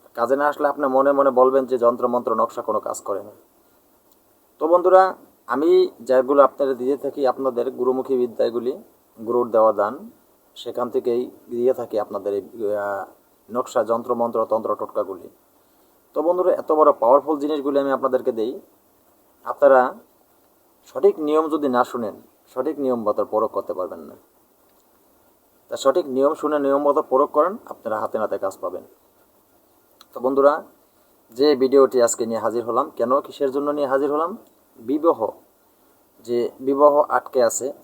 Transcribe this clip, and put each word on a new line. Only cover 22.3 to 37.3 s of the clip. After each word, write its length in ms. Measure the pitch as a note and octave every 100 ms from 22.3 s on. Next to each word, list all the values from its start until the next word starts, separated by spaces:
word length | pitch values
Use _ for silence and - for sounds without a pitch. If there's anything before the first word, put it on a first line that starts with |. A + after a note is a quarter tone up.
| _ _
সঠিক 300 | B2+ C3 C#3+
নিয়ম 220 | C3+ A#2+ G#2
মতো 180 | G#2
প্রয়োগ 260 | G2 G#2+ A2 G2
করতে 160 | -
পারবেন 260 | F#2 F2+ F2
না। 160 | D2 - _ _ _ _ _ _ _ _ _ _ _ _ _ _ -
তা 80 | A#2+
সঠিক 300 | C3+ F3+ D#3
নিয়ম 260 | C3 C#3
শুনে 240 | D3+ D3 D3+
নিয়ম 240 | C#3 C#3
মতো 200 | C#3+ C#3+
প্রয়োগ 280 | D3 C3 D3
করেন, 240 | D3+ E3+ G#3 -
আপনারা 300 | - A2+ G#2+
হাতে 160 | G#2+ A2+
নাতে 180 | G#2+ G2+
কাজ 160 | G2 F#2
পাবেন। 240 | F2+ F2+ - _ _ _ _ _ _ _ _ _ _ _ _
তো 80 | B2
বন্ধুরা, 320 | B2 C#3 C#3 D#3 - _ _ _ _ _ _
যে 260 | A#2 D3 C#3
ভিডিওটি 460 | C3 C#3 C3 C3
আজকে 240 | A#2 - A2+
নিয়ে 140 | A2+
হাজির 220 | A2 A#2
হলাম, 220 | A#2 A#2 D3+
কেন, 300 | - A#2 C#3
কিসের 300 | - - C#3
জন্য 180 | C3+ D3
নিয়ে 160 | D3 C#3
হাজির 240 | C3+ C#3+
হলাম? 180 | D3 E3+ A3+ - _ _ -
বিবাহ, 420 | A2+ D3+ E3 C#3+ G#2+ - _ _ _ _ _ _ _ _ A#2
যে 120 | A#2+ A#2 -
বিবাহ 340 | C3 C#3 D3 C#3+ D3
আটকে 320 | B2 -